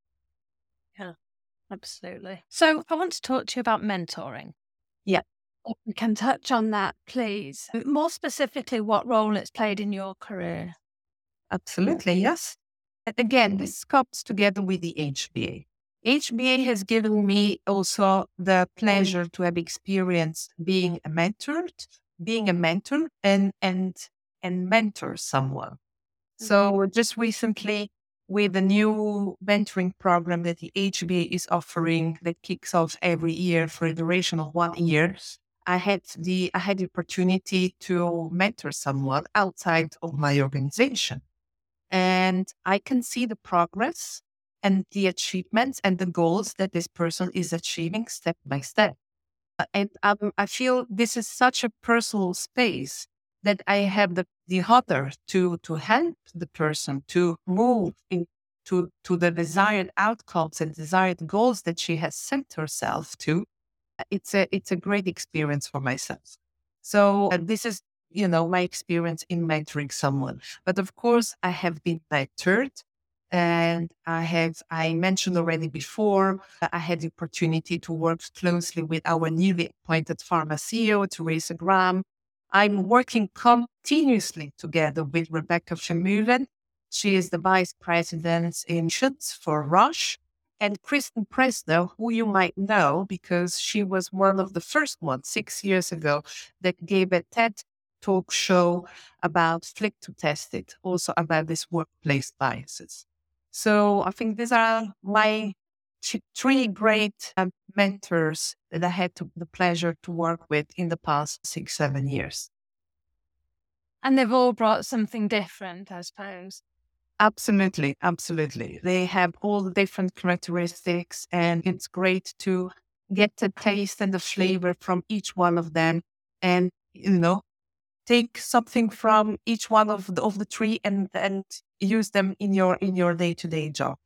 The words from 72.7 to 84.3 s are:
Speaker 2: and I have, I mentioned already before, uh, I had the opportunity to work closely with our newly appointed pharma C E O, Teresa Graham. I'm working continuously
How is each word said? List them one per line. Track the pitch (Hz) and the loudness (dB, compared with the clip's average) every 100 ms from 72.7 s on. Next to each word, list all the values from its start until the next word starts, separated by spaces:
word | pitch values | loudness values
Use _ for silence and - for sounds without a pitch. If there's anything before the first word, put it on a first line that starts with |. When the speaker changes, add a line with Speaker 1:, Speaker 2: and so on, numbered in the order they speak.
| - - _ _ _ - | -8 -20 _ _ _ -4
Speaker 2:
and | 180 170 170 170 170 165 _ - | 0 2 2 2 0 -4 _ -6
I | 165 | -4
have, | 165 170 165 160 - | 0 0 0 -4 -8
I | 160 160 | -4 -2
mentioned | 165 185 190 190 175 | 0 0 0 0 0
already | 170 160 160 | 0 -2 -4
before, | 143 135 - 214 196 190 190 - - | -8 -12 -2 2 4 4 2 -8 -6
uh, | - | -4
I | 170 | -4
had | 160 170 | -4 -4
the | 160 - | -4 -8
opportunity | 160 - 165 160 - 170 | -10 -2 0 0 -2 -6
to | - | -4
work | 160 165 165 - - | -2 0 -2 -6 -4
closely | 180 175 170 170 | 0 0 -2 -6
with | 160 160 165 | -4 -4 0
our | 165 160 | 0 0
newly | 160 190 175 170 _ | 2 2 2 -2 _
appointed | - 160 151 151 | -2 -2 0 -6
pharma | - 170 151 151 | -2 -2 0 -4
C | - 226 220 | -4 -2 2
E | |
O, | 208 196 | 2 0
Teresa | - 160 160 - 170 | -4 -4 -2 -4 -6
Graham. | 175 190 185 185 190 _ _ _ _ | 2 4 4 2 -4 _ _ _ _
I'm | 190 208 202 | 2 4 2
working | 185 240 254 226 202 | 4 4 4 0 -2
continuously | - 240 240 240 _ - 294 277 220 - | 2 4 6 4 _ 0 2 4 4 2